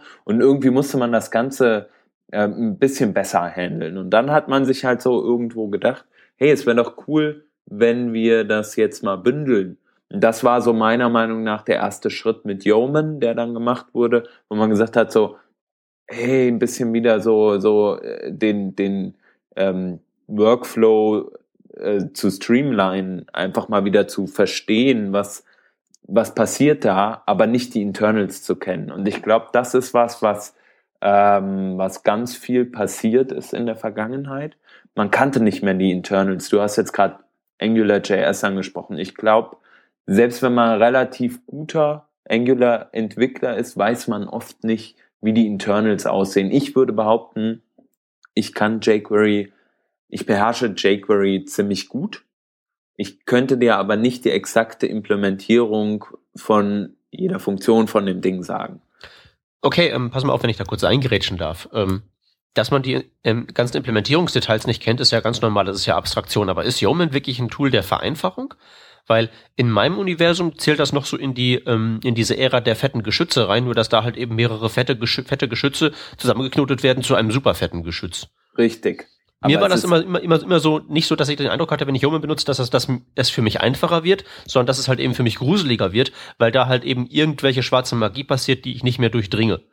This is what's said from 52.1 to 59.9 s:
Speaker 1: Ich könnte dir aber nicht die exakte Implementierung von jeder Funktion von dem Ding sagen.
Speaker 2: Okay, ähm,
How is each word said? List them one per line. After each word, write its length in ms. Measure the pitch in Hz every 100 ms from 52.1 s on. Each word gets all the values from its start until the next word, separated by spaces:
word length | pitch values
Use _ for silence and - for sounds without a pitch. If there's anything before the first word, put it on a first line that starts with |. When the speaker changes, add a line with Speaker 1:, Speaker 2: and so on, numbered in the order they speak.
| - _ _ _ _ _ _ _ -
Speaker 1:
Ich 280 | 101 - -
könnte 320 | 120 131 127
dir 200 | 120 98
aber 180 | 98 107
nicht 300 | 120 123 -
die 60 |
exakte 540 | 101 - 113 113 - -
Implementierung 1200 | 107 104 104 101 98 - 117 117 107 104 107 - - _ -
von 600 | - 107 101 104 95 _ _
jeder 300 | 143 180 185
Funktion 480 | - 98 - 113 110
von 180 | 110 98
dem 160 | 92
Ding 220 | 95 92
sagen. 380 | 85 - - - _ _ - - _ _ _ _
Speaker 2:
Okay, 260 | 143 -
ähm, 240 | 170